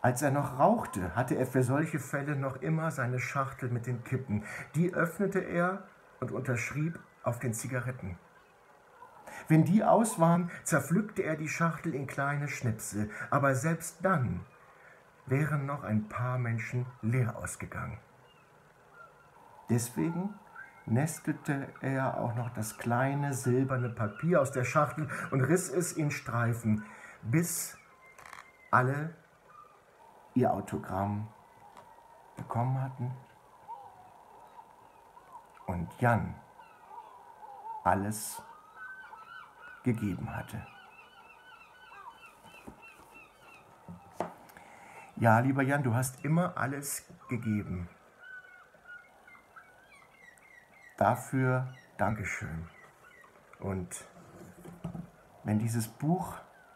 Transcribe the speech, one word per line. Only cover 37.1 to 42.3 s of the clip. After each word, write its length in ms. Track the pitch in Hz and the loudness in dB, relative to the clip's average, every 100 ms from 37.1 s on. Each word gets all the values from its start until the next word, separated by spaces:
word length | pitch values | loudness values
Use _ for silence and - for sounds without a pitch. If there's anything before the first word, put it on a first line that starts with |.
| - - - - - - - | -20 -20 -20 -18 -14 -12 -2
alles 580 | - 95 101 107 - - - - - - 1077 1077 1077 - 1077 - - - - - | 0 0 -2 -6 -8 -12 -14 -20 -20 -18 -16 -16 -16 -18 -18 -18 -18 -20 -20 -4
gegeben 540 | 123 107 101 87 - - | -2 0 0 -4 -6 -6
hatte. 280 | - 107 - - - - - - - - 1077 1077 1077 1077 1077 403 - - 1077 | -8 -10 -12 -18 -20 -20 -20 -20 -20 -20 -20 -20 -20 -20 -20 -18 -18 -18 -20